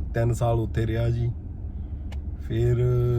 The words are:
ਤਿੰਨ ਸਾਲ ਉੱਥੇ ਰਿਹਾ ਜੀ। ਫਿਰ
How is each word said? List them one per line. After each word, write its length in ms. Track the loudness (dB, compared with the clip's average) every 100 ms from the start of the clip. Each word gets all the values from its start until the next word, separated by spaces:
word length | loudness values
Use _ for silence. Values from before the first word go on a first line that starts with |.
| -2
ਤਿੰਨ 200 | 0 2
ਸਾਲ 260 | 2 2 2
ਉੱਥੇ 260 | 0 0 0
ਰਿਹਾ 220 | 2 0
ਜੀ। 220 | 2 0 -2 -8 -8 -8 -8 -8 -8 -6 -6 -6 -8 -4
ਫਿਰ 380 | 0 2 4 4 4 2